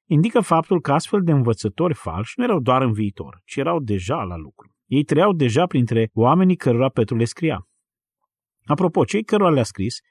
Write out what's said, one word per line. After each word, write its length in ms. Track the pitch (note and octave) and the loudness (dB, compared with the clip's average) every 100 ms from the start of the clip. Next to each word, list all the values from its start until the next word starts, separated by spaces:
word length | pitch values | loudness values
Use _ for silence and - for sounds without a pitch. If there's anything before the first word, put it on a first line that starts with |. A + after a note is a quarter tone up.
| - | -2
indică 340 | D3+ G#3+ A#3+ | 0 2 0
faptul 420 | - E3 - F3+ | 2 0 2 -2
că 100 | - | 0
astfel 280 | C#3 - G#3 | -2 0 -2
de 100 | E3+ | 2
învățători 640 | C#3+ A#2+ A2 G#2+ - F3 | 2 2 0 -4 -2 -4
falși 400 | - - E2 A2+ - | -4 -6 -8 -8 -4
nu 80 | |
erau 160 | B3 F3+ | -2 0
doar 220 | B2 B2+ | 0 0
în 100 | B2+ | 0
viitor, 500 | G#2+ G2+ - D2 - _ | -2 -4 -6 -16 -16 _
ci 100 | C#3 | -6
erau 240 | D3+ E3+ | -2 -2
deja 440 | A2+ G2 F2+ D3 | -2 -4 -4 -6
la 120 | F#2+ E2+ | -6 -10
lucru. 380 | D2 _ - _ - | -14 _ -20 _ -2
Ei 180 | C3+ | -2
trăiau 300 | D3 D3 G#3 | 2 2 2
deja 320 | E3+ B2+ B2 F3+ | 2 2 2 0
printre 440 | C3+ A#2 A2+ A2 | 0 0 0 0
oamenii 420 | A2 A#2+ E3+ F#3 F3 | 2 2 4 2 2
cărora 340 | C3+ A#2 C3 | 0 0 0
Petru 260 | - G#2+ A#2 | 0 -2 0
le 100 | A#2 | -2
scria. 380 | - D#3+ G2 - _ _ _ _ _ _ _ _ _ - | -2 -6 -6 -12 _ _ _ _ _ _ _ _ _ -4
Apropo, 380 | D3 F3+ - - | 0 0 0 0
cei 180 | G#3 | -2
cărora 260 | A3 G#3 F3+ | 0 2 4
le-a 140 | C#3+ | 2
scris 340 | A2 - G2+ - _ | 0 -4 -6 -6 _